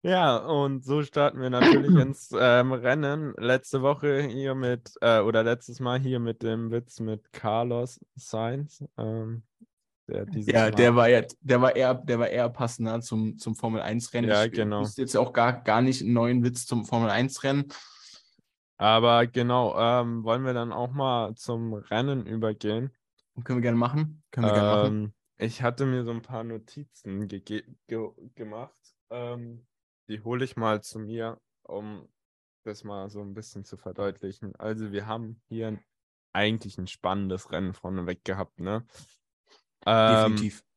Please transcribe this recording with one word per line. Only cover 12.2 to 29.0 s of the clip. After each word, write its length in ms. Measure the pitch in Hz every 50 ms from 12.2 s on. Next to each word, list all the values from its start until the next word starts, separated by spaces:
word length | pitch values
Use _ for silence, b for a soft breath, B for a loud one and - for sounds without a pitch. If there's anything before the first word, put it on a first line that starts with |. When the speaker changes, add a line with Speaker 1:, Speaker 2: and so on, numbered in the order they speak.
| 117 -
Speaker 2:
eher 200 | - 123 120 117
passender 520 | 120 - 127 120 120 - 117 113 113 117
zum, 380 | 120 - 113 110 110 110 110 -
zum 160 | - 113 113
Formel 260 | - - 117 110 110
eins 320 | - - 107 120 117 -
Rennen. 160 | - 120 120 110
Speaker 1:
Ja, 140 | 104 104
Speaker 2:
Ich 80 | 110 117
Speaker 1:
genau. 300 | - 117 107 104 104 104
Speaker 2:
wüsste 220 | 104 107 - -
jetzt 140 | 131 120 -
auch 160 | 113 120 120
gar, 300 | - 120 117 123 127 123
gar 200 | - - 107 117
nicht 200 | 127 131 127 131
einen 120 | - 107 120
neuen 280 | 117 117 120 123 123
Witz 240 | 120 123 120 120 -
zum 180 | - 123 117 107
Formel 260 | - - 117 113 107
eins 340 | 101 110 123 139 - - -
Rennen. 240 | 135 139 143 139 139 B B B B B B B B B B B B B B _ _ _ _ _ _ _ -
Speaker 1:
Aber 500 | 101 107 110 113 113 120 117 117 120 120
genau, 500 | 123 123 120 120 123 123 123 101 - 92
ähm, 460 | 113 117 120 123 120 120 117 117 107
wollen 200 | 110 117 127 135
wir 80 | 131
dann 200 | 123 120 117 117
auch 180 | 90 - 120 123
mal 460 | 131 143 135 131 123 117 113 104 110
zum 380 | _ - - 120 117 117 113 110
Rennen 520 | 104 98 - 104 110 127 143 139 131 98
übergehen? 640 | - 110 113 110 110 107 - - 104 107 113 127 139 _ _ _ _ _ _ _ _ _ - 120
Speaker 2:
Können 140 | - 127 123
wir 40 |
gerne 160 | 117 120 117 117
machen. 460 | 120 120 131 151 156 156 - - _ _
Können 160 | - - 117 104
wir 40 |
gerne 160 | 104 104 104 104
machen. 300 | 104 104 104 104 107 107
Speaker 1:
Ähm, 160 | 107 104 - _ _ _ _ _
ich 240 | 107 113 113 -
hatte 240 | 127 120 120 123 139
mir 180 | 131 127 123 120
so 60 | 117
ein 120 | 117 113
paar 200 | 113 - 131 113
Notizen 880 | 113 117 113 110 110 _ - 143 147 _ _ - _ 98 95 98 104 92
gege-, 360 | 101 95 _ - 107 107 - - 131 _ _
ge-, 240 | _ 117 113 110 98 _ _ - 123 _
gemacht. 640 | - 117 107 107 113 127 139 _ _ _ _ _ _